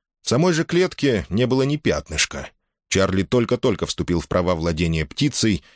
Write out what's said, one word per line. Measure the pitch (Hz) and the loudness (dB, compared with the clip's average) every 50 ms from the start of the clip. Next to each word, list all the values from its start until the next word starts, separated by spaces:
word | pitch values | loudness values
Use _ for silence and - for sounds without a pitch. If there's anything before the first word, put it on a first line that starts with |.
| _ _ _ _ | _ _ _ _
В | - - | -4 -2
самой | - 131 170 185 | 0 2 2 2
же | 170 156 156 | 2 0 -2
клетке | - 165 175 185 180 - - - 139 120 95 - - | 0 0 0 0 0 -2 0 0 0 0 0 -2 -2
не | 85 110 127 | -2 0 0
было | 117 127 131 | 2 2 0
ни | 135 139 147 | 0 0 -2
пятнышка. | 147 - - 78 73 - - 80 - - - - 69 65 - _ _ _ _ _ _ _ - | -2 0 0 -2 -2 -4 -6 -4 -4 -4 -4 -4 -8 -12 -12 _ _ _ _ _ _ _ -2
Чарли | - 98 95 92 92 95 | 0 2 2 2 2 0
только-только | 92 - - 123 117 - 127 117 - 131 98 - - | 0 2 2 2 2 2 0 0 2 0 0 0 -2
вступил | - - - 82 - 87 85 | -4 -4 -4 -2 -2 -2 -2
в | - - | 0 0
права | - 90 87 90 90 | 0 0 2 2 0
владения | 80 80 85 82 78 87 82 82 80 78 | 0 -2 -2 0 0 0 0 0 -2 -2
птицей | - - - 139 147 - - - 113 98 80 - _ | -4 -2 -2 -2 0 0 0 0 0 0 0 -4 _